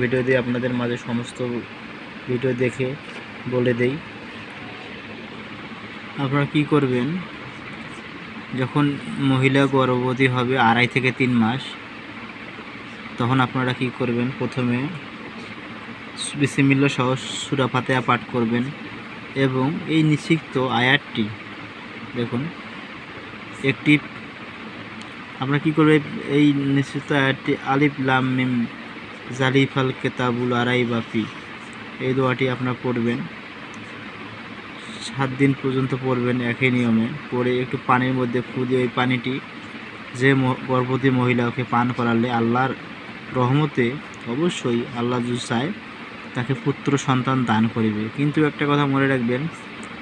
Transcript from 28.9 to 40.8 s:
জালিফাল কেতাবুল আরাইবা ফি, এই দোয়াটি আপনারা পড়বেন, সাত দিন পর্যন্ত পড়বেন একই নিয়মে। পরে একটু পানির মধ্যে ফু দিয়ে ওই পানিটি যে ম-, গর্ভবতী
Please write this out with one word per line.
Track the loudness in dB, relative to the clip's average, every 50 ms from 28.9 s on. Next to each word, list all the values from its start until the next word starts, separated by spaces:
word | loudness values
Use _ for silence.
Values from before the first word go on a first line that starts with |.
| -14 -14 -14 -14 -14 -14 -12 -8 -2
জালিফাল | 2 2 4 6 6 4 4 2 2 0 0 0 -2
কেতাবুল | -4 -4 -2 0 0 2 2 2 0 2 2 2
আরাইবা | 2 4 4 2 2 2 0 -2 -2
ফি, | -2 -2 -2 -2 -2 -4 -10 -14 -14 -14 -14 -14 -14 -14 -14 -14 -14 -8 -4
এই | -2 0 2
দোয়াটি | 2 2 2 2 2 2 0 0
আপনারা | 0 -2 -2 -2 -2
পড়বেন, | -2 -2 0 0 0 0 0 -2 -4 -8 -12 -14 -14 -16 -16 -14 -14 -14 -14 -14 -14 -14 -14 -14 -14 -14 -14 -14 -14 -14 -14 -14 -14 -14 -14 -14 -14 -14 -14 -14 -14 -14 -12 -10 -10
সাত | -8 -2 -2 -2 -2 2 4
দিন | 4 4 4 2
পর্যন্ত | 0 0 2 2 0 0 0 0
পড়বেন | 0 0 2 2 2 2 2 2 0 0
একই | 0 2 2 4
নিয়মে। | 4 4 4 4 4 4 2 0 -2 -8 -6 -2
পরে | 0 0 2 2 2 2
একটু | 0 -2 -4 -2 2
পানির | 4 4 4 4 2 2
মধ্যে | 0 0 0 0 -2 -2 -2
ফু | -2 -2 0
দিয়ে | 2 2 2
ওই | 2 2 2
পানিটি | 2 2 2 2 0 0 -2 -4 -4 -8 -10 -14 -14 -14 -14 -14 -14 -14 -14 -14 -16 -14 -12 -2 2
যে | 4 6 6
ম-, | 6 4 4 2 0 0
গর্ভবতী | 0 2 2